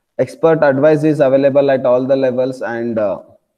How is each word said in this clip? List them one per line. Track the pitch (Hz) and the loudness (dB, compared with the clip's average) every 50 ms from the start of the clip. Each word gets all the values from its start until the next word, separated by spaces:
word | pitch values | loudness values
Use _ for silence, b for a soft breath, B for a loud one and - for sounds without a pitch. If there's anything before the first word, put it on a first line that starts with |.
| b b _ - | b b _ -6
expert | 135 - - - - 165 160 156 151 | -6 -6 -4 -2 0 0 2 2 2
advice | 143 131 135 139 156 156 143 151 | 2 2 2 2 2 2 2 2
is | 156 151 143 | 0 0 2
available | 143 131 131 139 139 139 131 143 143 135 | 2 2 2 2 2 2 2 2 2 2
at | 135 127 123 | 0 0 0
all | 123 123 127 131 | 0 0 0 0
the | 127 139 | 0 0
levels | 135 135 131 120 127 127 131 127 131 110 | 0 0 -2 -2 -2 -4 -4 -4 -8 -8
and, | 107 117 117 117 117 113 110 | -8 -6 -6 -6 -6 -4 -4
uh, | 107 98 87 - - - _ _ _ _ _ | -4 -4 -4 -6 -10 -18 _ _ _ _ _